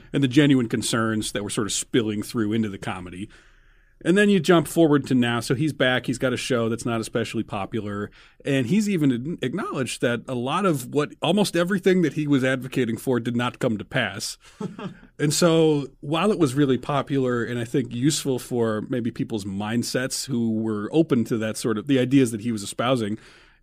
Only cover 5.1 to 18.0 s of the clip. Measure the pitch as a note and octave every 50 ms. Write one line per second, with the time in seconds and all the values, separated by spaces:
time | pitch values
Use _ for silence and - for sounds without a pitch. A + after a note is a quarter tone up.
5.1 | C3+ B2+ A#2+ A#2+ A#2+ A#2+ A2 - C#3 A2+ D3+ D#3 - - C#3 B2+ B2+ B2 A#2 -
6.1 | C3 - - C3 B2 A2 - - C3 A#2 A#2 A2+ A#2 A2+ - B2 A#2 A2+ A2 -
7.1 | - B2 A2+ - - A#2 G#2 - - G#2 F#2+ F#2+ - A2+ G2+ G#2 G2+ G2+ G#2 G2
8.1 | - - - - _ _ - B2+ C#3+ C3+ C3 A2 D3+ G#3+ A3 G3+ G3+ F3 D3+ C#3+
9.1 | B2+ A#2 B2+ D3+ F3 - - B2+ D#3+ F3+ B3+ G#4 G4 D#3 C3 A2 - - - B2+
10.1 | A#2+ A#2+ - - C3 B2 A#2+ C3 D3 F3+ G3+ F#3+ E3 C3+ B2 B2 B2+ C#3 D3 -
11.1 | - _ - C#3 F3 G#3 G3+ - - E3+ F3 F3 G#3 F#3+ - G3 F#3 F#3 F3 D3
12.1 | C3 - D#3 C#3+ C#3+ C3+ B2 C3 C3+ C3 B2 C3 - C#3 B2+ A2 A2+ - - -
13.1 | B2+ A#2+ A2+ A#2+ A#2+ A#2+ B2 B2 A#2+ - - C3 A2+ G2 F2+ - - B2+ A#2+ G2+
14.1 | G2 G#2 - - - - _ - - _ G#3+ - - - A3 F#3 - - - -
15.1 | _ _ D3+ D3 D3 - F#3 E3+ D#3+ E3 D#3+ D#3 D3+ D3 C#3 C3 - _ - C#3+
16.1 | D3+ E3 F3 G#3 G#3+ - E3+ C3+ B2 C#3 D3 C3 C3 A#2+ B2 - D3 C#3 B2 -
17.1 | C#3+ C3+ C3 B2+ B2 A#2+ A2+ G2+ A#2+ B2 A#2 A#2 - D3+ B2 A#2 A#2+ A#2+